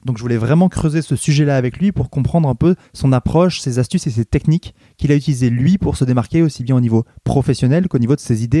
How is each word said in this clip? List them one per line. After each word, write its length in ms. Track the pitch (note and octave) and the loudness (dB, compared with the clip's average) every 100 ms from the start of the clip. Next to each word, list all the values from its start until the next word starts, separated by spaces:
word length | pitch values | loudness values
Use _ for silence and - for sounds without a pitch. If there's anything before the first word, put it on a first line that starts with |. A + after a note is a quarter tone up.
| C3 | -8
Donc 120 | A2 | -6
je 40 | |
voulais 160 | A#2+ A#2 | -2 -2
vraiment 320 | A2+ D#3+ F#3 | 2 2 2
creuser 320 | - D#3+ D#3 | 0 -2 -2
ce 160 | - C3 | -4 -4
sujet-là 400 | - C#3+ D3 C3+ | 0 0 2 0
avec 220 | B2+ - | -2 -2
lui 120 | G3 | -2
pour 180 | - A#2+ | -2 -4
comprendre 380 | C#3+ A#2+ E3+ D3 | -2 -2 0 0
un 80 | - | 2
peu 200 | E3 F#3 _ | 0 0 _
son 180 | - C3+ | -4 0
approche, 480 | B2+ - D#3 F3+ - | 0 2 2 2 0
ses 180 | C#3 A#2+ | -4 -2
astuces 280 | B2 F#3 D3+ | -2 -2 -2
et 40 | |
ses 120 | A2+ | -4
techniques 500 | A2+ D#3 - E3 - - _ - | 0 0 0 -2 -4 -20 _ -6
qu'il 160 | C#3+ | 0
a 40 | C#3+ | 0
utilisées 340 | C#3+ B2+ B2+ | 0 0 0
lui 240 | A#2+ D3 G3 | 2 0 0
pour 160 | - - | -2 -2
se 80 | B2+ | 0
démarquer 380 | B2 A#2 E3 | 0 0 0
aussi 200 | D#3+ - | 0 -2
bien 120 | B2 B2+ | 0 0
au 40 | |
niveau 240 | A#2+ A2 - - B2+ | 2 0 -2 -6 -2
professionnel 600 | C3+ C3+ B2+ B2+ D#3+ F#3 | 0 0 0 2 0 0
qu'au 80 | C3 | -2
niveau 180 | A#2 C#3+ | 0 -2
de 40 | |
ses 220 | - A2+ | -2 -4
idées 160 | A#2 D3 | 0 0